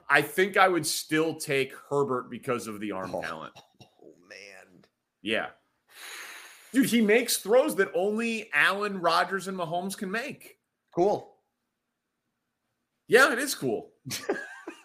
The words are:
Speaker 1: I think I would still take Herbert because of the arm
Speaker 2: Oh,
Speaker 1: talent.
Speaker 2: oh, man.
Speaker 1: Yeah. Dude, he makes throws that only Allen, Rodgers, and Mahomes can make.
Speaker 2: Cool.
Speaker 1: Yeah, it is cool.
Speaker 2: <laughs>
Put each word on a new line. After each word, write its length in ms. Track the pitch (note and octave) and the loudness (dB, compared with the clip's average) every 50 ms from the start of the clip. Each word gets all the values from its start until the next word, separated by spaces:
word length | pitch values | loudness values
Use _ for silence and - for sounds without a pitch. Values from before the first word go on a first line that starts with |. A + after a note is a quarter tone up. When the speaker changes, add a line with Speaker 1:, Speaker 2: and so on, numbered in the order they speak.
| _ - | _ 4
Speaker 1:
I 120 | C#3+ D3+ | 4 4
think 340 | D3 D3 - - F#3+ G3+ G3 | 4 2 2 0 0 2 4
I 140 | G3+ F#3+ F#3+ | 6 6 6
would 160 | F3+ E3 D3 | 4 2 0
still 480 | - - - - - D3+ D#3 D#3+ E3 D3+ | -2 -4 -4 -2 0 0 2 2 0 -2
take 380 | D#3 - D3+ C#3+ C#3 C3+ C3+ - - - - | -4 -4 -2 -2 -2 -2 -4 -6 -14 -6 -2
Herbert 400 | C#3+ C#3+ C#3+ B2 C3 B2 A#2+ - | 0 2 2 2 0 -2 -4 -8
because 380 | A#2+ A2+ - C3+ B2 A#2 - | -12 -8 -4 -4 -4 -4 -4
of 120 | A2+ G#2+ G2+ | -8 -8 -8
the 140 | G#2+ G#2 F#2+ | -6 -6 -6
arm 200 | F#2 F#2+ F#2 F#2 | -6 -6 -6 -6
Speaker 2:
Oh, 80 | F2+ | -6
Speaker 1:
talent. 320 | D#2+ E2 E2 D#2 D2+ - - - - _ _ _ | -6 -6 -8 -10 -10 -14 -16 -20 -20 _ _ _
Speaker 2:
oh, 320 | - _ _ _ - D#2 D2+ D#2+ F2 F#2+ | -20 _ _ _ -20 -20 -20 _ _ -20
man. 560 | G2+ F#2+ G2 G2+ F#2+ F#2+ F#2+ F#2+ F2+ E2+ - _ _ _ _ _ _ _ | -20 -20 -18 -20 -20 -20 -20 -20 -20 -20 -20 _ _ _ _ _ _ _
Speaker 1:
Yeah. 260 | - G2+ A2 G2 D#2 - - _ _ _ _ _ _ _ - - - - - - - - - - - - - - - - | -6 -4 -4 -4 -4 -6 -10 _ _ _ _ _ _ _ -20 -20 -18 -16 -16 -16 -16 -16 -18 -18 -20 -20 -20 -20 -18 -2
Dude, 140 | - C4 A#3+ | 0 2 2
he 160 | - G#3+ A#3+ | 4 4 4
makes 360 | A3 G3+ G#3+ B3 B3 - - | 6 6 4 4 4 0 -2
throws 380 | - - F#3+ A3+ C4 D4 D#4 F#3 | -4 0 4 4 4 4 4 2
that 120 | F3 G3 - - | 0 -2 0 0
only 520 | E3+ F#3 G#3 G#3+ A3 A#3 A#3 A3+ A3 - - - | -2 -2 0 0 -2 -2 -2 -4 -4 -6 -2 2
Allen, 480 | D3 D#3 F3 F#3+ G3+ G3+ G#3 G3 F#3+ | 2 2 2 2 0 -4 -4 -4 -2
Rodgers, 460 | E3+ E3+ E3 F3 F3+ F3 F#3+ F#3+ F3 | 0 2 2 2 0 0 -4 -6 -6
and 100 | F#3+ F#3+ | -8 -6
Mahomes 400 | F#3 F3 D#3 E3+ F3 F#3 G3 F#3+ | -6 -6 -4 -4 -4 -4 -6 -6
can 140 | - G#3 F#3 | -8 -6 -6
make. 460 | F#3+ A3+ C4 D4 F3+ - - - - _ _ _ _ _ _ _ - | -6 -6 -6 -8 -12 -14 -18 -20 -20 _ _ _ _ _ _ _ 0
Speaker 2:
Cool. 400 | E3+ F3 G3+ F#3+ C3 - - _ _ _ _ _ _ _ _ _ _ _ _ _ _ _ _ _ _ _ _ _ _ _ _ _ _ _ _ _ _ _ _ _ _ _ | 2 2 2 2 0 -4 -12 _ _ _ _ _ _ _ _ _ _ _ _ _ _ _ _ _ _ _ _ _ _ _ _ _ _ _ _ _ _ _ _ _ _ _
Speaker 1:
Yeah, 240 | - F3 A#3+ C4+ D#4+ C4 | 4 6 6 8 6 4
it 60 | A3+ | 0
is 160 | C#4+ C4+ - | -2 -4 -4
cool. 360 | - C#3+ B2+ G#2+ F2 - - _ _ _ C3 | -4 -2 -2 -2 -4 -6 -10 _ _ _ -10
Speaker 2:
<laughs> 200 | - - - - - - - - - - - - - - | -10 -6 -4 -4 -4 -6 -8 -12 -16 -16 -16 -18 -18 -6